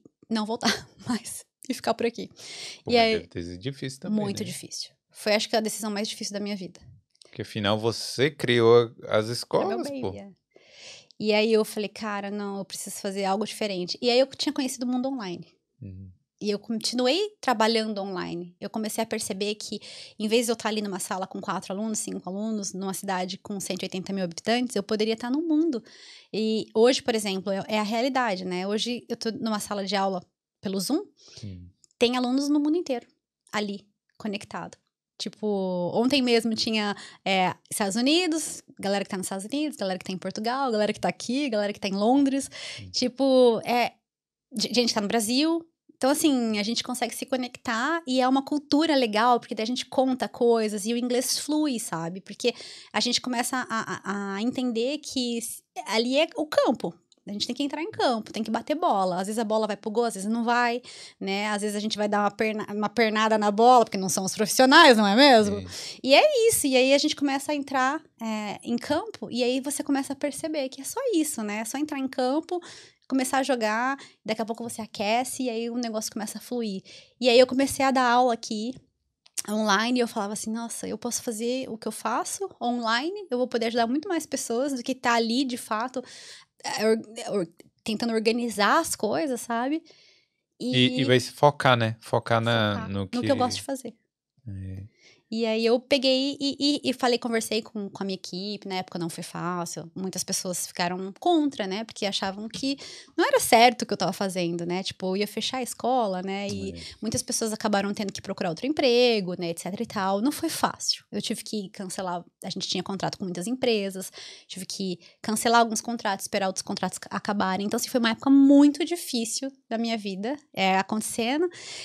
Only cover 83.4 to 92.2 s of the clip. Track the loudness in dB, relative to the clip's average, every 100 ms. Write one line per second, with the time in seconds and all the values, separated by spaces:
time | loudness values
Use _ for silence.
83.4 | 0 0 0 0 0 0 0 -4 -2 -6
84.4 | -4 -2 -2 -2 -4 -2 2 2 2 0
85.4 | 0 -4 -6 -4 -4 -6 -10 -14 -20 -20
86.4 | -20 _ -6 0 2 2 0 -10 -4 -2
87.4 | -2 _ -20 _ -4 -2 0 2 2 2
88.4 | 0 2 4 4 2 -2 -2 0 -2 -4
89.4 | -4 -4 -2 -4 -6 -20 -20 _ _ _
90.4 | _ -10 -2 4 4 4 4 2 2 2
91.4 | 4 6 4 4 2 -2 -2 -2